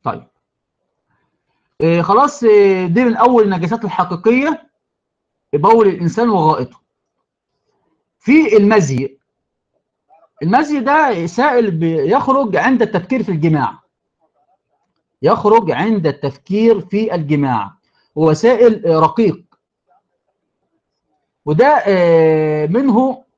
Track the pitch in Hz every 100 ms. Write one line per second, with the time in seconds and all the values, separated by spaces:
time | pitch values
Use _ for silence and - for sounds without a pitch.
0 | 135 - - _ _ _ _ _ _ _
1 | _ _ _ _ _ _ _ _ 160 170
2 | 165 208 277 - 233 208 196 190 180 170
3 | 247 226 240 247 208 185 165 226 202 -
4 | 180 175 214 247 285 311 _ _ _ _
5 | _ _ _ _ _ 147 170 226 208 175
6 | 170 214 233 202 156 156 127 _ _ _
7 | _ _ _ _ _ _ _ _ _ _
8 | _ _ - 294 311 220 202 220 156 131
9 | 135 _ _ _ _ _ _ _ _ _
10 | _ _ _ _ 156 233 302 294 240 294
11 | 294 196 165 196 285 247 226 165 165 160
12 | 143 247 - 262 262 175 202 262 226 185
13 | 170 262 208 170 160 156 117 - _ _
14 | _ _ _ _ _ _ _ _ _ _
15 | _ _ 139 220 208 226 185 127 196 214
16 | 156 135 143 - _ 196 226 214 - 202
17 | 220 175 147 151 139 117 98 - _ _
18 | _ - 160 151 226 240 240 220 175 160
19 | 156 196 220 - _ _ _ _ _ _
20 | _ _ _ _ _ _ _ _ _ _
21 | _ _ _ _ - 151 262 302 202 190
22 | 175 165 160 156 156 151 151 202 277 220
23 | 262 262 _